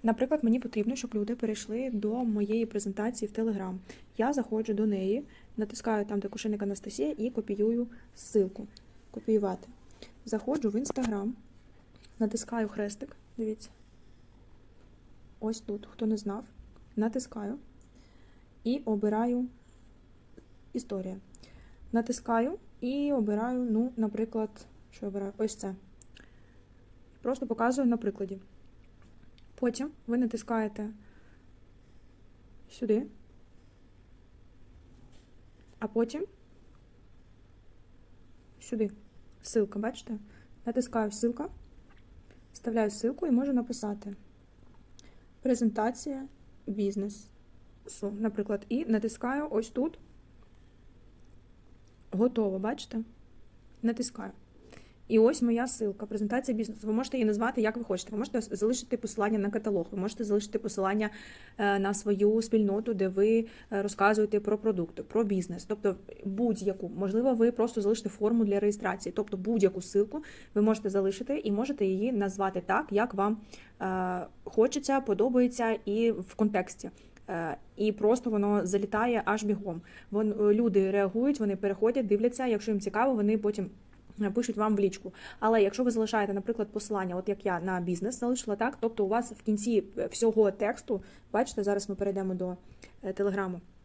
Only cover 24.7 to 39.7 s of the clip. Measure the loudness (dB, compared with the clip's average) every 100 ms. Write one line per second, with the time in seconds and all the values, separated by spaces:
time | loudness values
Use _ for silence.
24.7 | -20 -20 -12 -8 -6 -8 -4 -4 -2 -8
25.7 | -10 -16 -20 -20 -20 -20 -20 -20 -20 -20
26.7 | -20 -20 -20 -20 -6 -4 -2 -2 0 2
27.7 | 4 2 2 -2 -4 -8 -8 -14 -20 -20
28.7 | -20 -20 -20 -20 -20 -20 -20 -20 -2 -2
29.7 | -2 -8 -8 -4 -2 0 -4 -4 -2 -2
30.7 | -6 -10 -10 -20 -20 -20 -20 -20 -20 -20
31.7 | -20 -20 -20 -20 -20 -20 -20 -20 -20 -20
32.7 | -8 2 2 0 -12 -20 -20 -20 -20 -20
33.7 | -20 -20 -20 -20 -20 -20 -20 -20 -20 -20
34.7 | -20 -20 -20 -20 -20 -20 -20 -20 -20 -20
35.7 | -10 -4 0 0 -2 -8 -12 -20 -20 -20
36.7 | -20 -20 -20 -20 -20 -20 -20 -20 -20 -20
37.7 | -20 -20 -20 -20 -20 -20 -20 -20 -20 -6
38.7 | -2 -2 -2 -20 -20 -20 -14 0 2 2